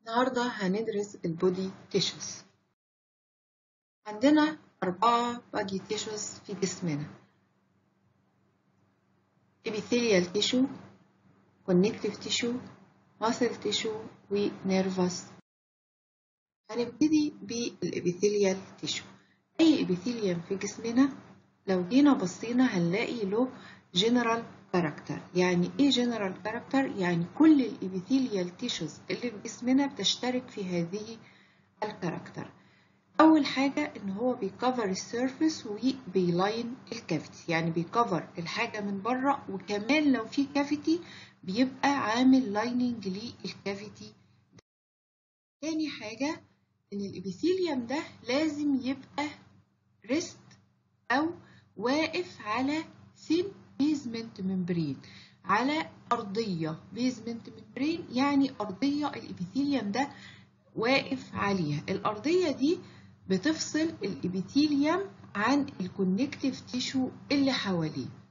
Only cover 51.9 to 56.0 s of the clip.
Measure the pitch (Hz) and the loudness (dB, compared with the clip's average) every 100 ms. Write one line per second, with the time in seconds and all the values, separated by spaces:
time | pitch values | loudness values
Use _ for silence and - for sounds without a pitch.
51.9 | 285 320 359 359 - 208 220 262 311 330 | 0 0 -2 -8 -8 -6 -2 0 -2 -4
52.9 | - - _ - 320 403 - - - 294 | -16 -20 _ 0 0 0 -6 -20 0 2
53.9 | 294 240 226 226 - 190 190 175 175 151 | 2 -2 -8 -10 -6 -2 0 0 0 0
54.9 | 131 - - - _ - 202 254 311 - | -4 -10 -20 -20 _ 0 2 2 0 -4
55.9 | - | -10